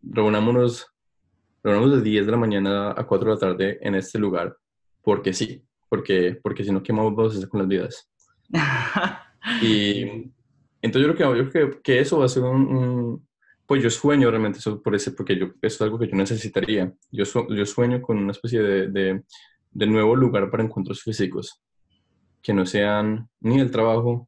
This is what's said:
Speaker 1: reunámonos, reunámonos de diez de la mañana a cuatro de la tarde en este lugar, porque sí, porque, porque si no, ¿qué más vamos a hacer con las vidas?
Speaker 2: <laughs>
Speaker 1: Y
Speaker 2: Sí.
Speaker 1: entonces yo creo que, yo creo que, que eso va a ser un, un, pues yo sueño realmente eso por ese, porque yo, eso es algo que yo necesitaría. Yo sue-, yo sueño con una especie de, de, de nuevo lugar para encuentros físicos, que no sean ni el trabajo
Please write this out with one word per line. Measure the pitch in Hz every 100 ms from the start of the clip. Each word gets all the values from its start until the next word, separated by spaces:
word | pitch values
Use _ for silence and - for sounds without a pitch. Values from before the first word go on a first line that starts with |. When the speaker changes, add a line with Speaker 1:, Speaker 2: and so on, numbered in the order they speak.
Speaker 1:
reunámonos, | - 110 107 107 110 123 123 120 - _ _ _ _ _ _ _
reunámonos | 104 104 127 139
de |
diez | 110 107 101
de |
la | 120
mañana | 113 101 98 101 101
a | - 113
cuatro | 98 107
de | 107
la |
tarde | 95 90 98 107
en | 104 95
este | 95 110
lugar, | 104 92 85 - _ _ _ _
porque | - 98 -
sí, | 92 110 127 _ _ _
porque, | 107 - 95 90 123
porque | - - 101
si |
no, | 95
¿qué | 92
más | 107 107
vamos | 104 113
a | 107
hacer | 95
con | 104
las | 95
vidas? | 95 90 - _ _ _ _ _
Speaker 2:
<laughs> | - 147 131 123 - 185 - - _ 220 233
Speaker 1:
Y | 117 107 101 101
Speaker 2:
Sí. | 101 110 123 _ _ _ _ _
Speaker 1:
entonces | 117 131 147
yo | 165
creo | 151
que, | 120
yo | 135
creo | 170 143
que, | 139
que | - 127
eso | 139 160
va | 127
a |
ser | 131
un, | 127 131 135
un, | 131 127 123 120 127 _ _ _ _ _
pues | 143
yo | 117
sueño | 110 139 147 120
realmente | 110 107 98
eso | - 104
por | -
ese, | 101 101
porque | - 95 95
yo, | 92
eso | -
es | 110 -
algo | 107 113
que | 110
yo | 95
necesitaría. | 98 113 104 98 98 107 90 - _
Yo | -
sue-, | 101 120 - 104
yo | 101
sueño | - 120 123
con | 123 107
una | 98
especie | 101 113 117
de, | 104 98 95
de, | 98 95 95 - - - _ _
de | 101 107
nuevo | 110 107
lugar | 123 131 104 98
para | 110
encuentros | 113 - 95 98
físicos, | - 110 98 - - - _ _ _ _ _ _ _ _
que | -
no | 101 90
sean | 104 101 104 107 110 113 _
ni | 113 131
el | 127
trabajo | 113 113 113 117 120